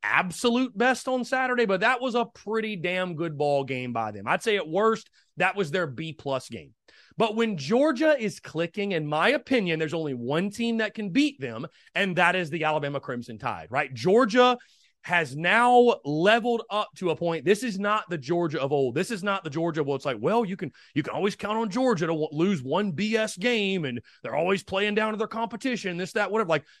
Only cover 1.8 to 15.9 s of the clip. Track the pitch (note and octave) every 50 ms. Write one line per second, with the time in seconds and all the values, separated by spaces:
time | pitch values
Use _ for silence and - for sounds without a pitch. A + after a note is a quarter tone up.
1.8 | G#3+ A#3 C4 A#3+ B3+ C4 A3 A#3+ A3+ - - - - G3+ A3 A3 G#3+ A3 G#3+ F3
2.8 | D3+ F3 F3+ F#3 F#3 F3+ E3+ D3 E3+ E3 D3+ C#3 D3 D3 C#3+ C#3 C#3 C3 C3+ B2+
3.8 | B2+ B2 A#2 A#2 A2 G#2+ G#2 G2+ G2+ B2+ F3 F#3 - A3+ G#3 G3 D#3+ D#3 D#3+ G3
4.8 | A3 A3 A3 A3 - _ _ _ _ _ _ - F3+ F#3+ F#3 G3+ F#3+ C#3+ D#3 F#3
5.8 | E3+ D3 A#2+ A#2 D#3+ D#3+ D3 - - C#3 C3+ C3 - - A#2 F2+ D#2 - _ _
6.8 | _ _ _ _ _ _ _ - A3 A3 G#3 A3+ A#3 A3 G3+ D3 C3+ D3 A3 B3+
7.8 | C#4+ D#4+ C4+ A#3 D#4 D#4 D4+ C4 A3 G3 - - - - - D#3 E3+ E3+ - G#3
8.8 | G3+ G3+ F#3 D#3+ D3+ D3 D3+ D#3 F3 A3+ C#4+ D4+ - - C4+ A#3 G3 F3 D#3+ D#3
9.8 | D#3+ D3+ E3+ E3 D#3+ D3 C3 A#2+ A#2 B2 D3 E3+ G3 G#3 G3+ - A#3 A#3 A3+ A3+
10.8 | A3 G#3 - A3 G#3 G3 E3 C4+ D4+ C#4+ - - C3+ A#2+ A2+ A#2 D3 - _ _
11.8 | _ _ - F3 G3 F#3+ E3+ F3 F3 F3 F3 F#3 F3 D3 D3+ E3 D#3 D#3 D3+ D#3
12.8 | D3 C#3 C#3+ C3+ - - B2 B2 A#2+ - A2+ G2+ C3+ B2 G2+ E2+ D#2+ - A#2 C#3+
13.8 | D3+ C3 C3 A2 A#2+ F3+ G3+ A#3+ C4 G3+ G3+ B3 B3 B3 B3 B3 - _ _ _
14.8 | _ _ _ _ - - F3 F3 D#3+ B2 C3+ D3+ E3 F3 G3+ A#3 A#3+ B3 B3 B3
15.8 | A#3+ A#3+